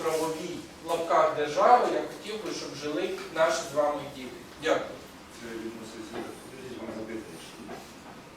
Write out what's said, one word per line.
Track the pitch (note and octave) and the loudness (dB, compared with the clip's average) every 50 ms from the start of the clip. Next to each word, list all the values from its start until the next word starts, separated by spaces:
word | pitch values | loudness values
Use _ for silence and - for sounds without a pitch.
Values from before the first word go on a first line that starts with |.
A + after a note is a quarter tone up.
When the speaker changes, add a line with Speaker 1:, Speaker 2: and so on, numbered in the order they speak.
Speaker 1:
правовій, | D#3 D#3+ D#3+ D#3 D#3+ D#3+ D#3+ - F3+ D#3+ D#3 D3+ - - - - D#3 | 0 0 2 2 2 0 0 -2 -4 -6 -6 -6 -8 -12 -14 -8 -2
в | E3 | 0
лапках, | E3+ E3+ E3 - F3 D#3+ D#3 D#3 D3+ | 0 0 4 4 6 6 6 6 4
держави | D3 D3 D3+ D3+ F#3 G3+ - - - - - - | 2 0 2 4 6 10 10 10 10 8 6 2
я | - | 2
хотів | - - - - - G#3 A3 - F3 | 0 -2 -6 -8 -8 -6 -6 -6 -4
би, | - - - | -6 -6 -6
щоб | D3+ D3 - - | -6 -8 -8 -6
жили | D3+ D3 D#3 F3 F#3+ - - - - - D#3+ | -4 -2 -2 0 0 -2 -2 -4 -6 -2 2
наші | E3 D#3+ E3 - - D3 C#3+ | 4 6 6 6 4 0 0
з | C#3 | 2
вами | D3+ D3 D3 C#3+ C#3 C3+ C3 B2+ | 4 4 4 4 0 -4 -6 -8
діти. | C3 B2+ A#2+ - - - - - - | -10 -10 -10 -10 -12 -14 -14 -8 -2
Дякую. | D3 D#3 - - - - - - - - - - - - - - | 2 2 4 2 2 -4 -8 -10 -12 -14 -16 -16 -16 -16 -14 -12
Speaker 2:
Це | A#2 A2+ A2+ | -10 -8 -8
відноситься, | A2 A2 A2+ A#2 A2+ A2 - - A#2 A2 - A#2 - - - - - - - | -6 -6 -8 -8 -10 -10 -10 -10 -10 -10 -8 -8 -8 -8 -8 -10 -12 -14 -14
подивіться, | - C3 C3 B2+ A#2 A2 | -14 -12 -12 -10 -10 -10
вам | A2+ A2+ A2 A2 | -8 -8 -8 -8
запитання. | A2 A2 A2 G#2+ G2 F2 E2 D#2+ - - - - F#2 - - - - - - - - - - - - - - | -8 -8 -8 -8 -8 -10 -12 -14 -14 -14 -14 -14 -12 -12 -12 -12 -12 -14 -16 -16 -16 -16 -16 -16 -16 -18 -18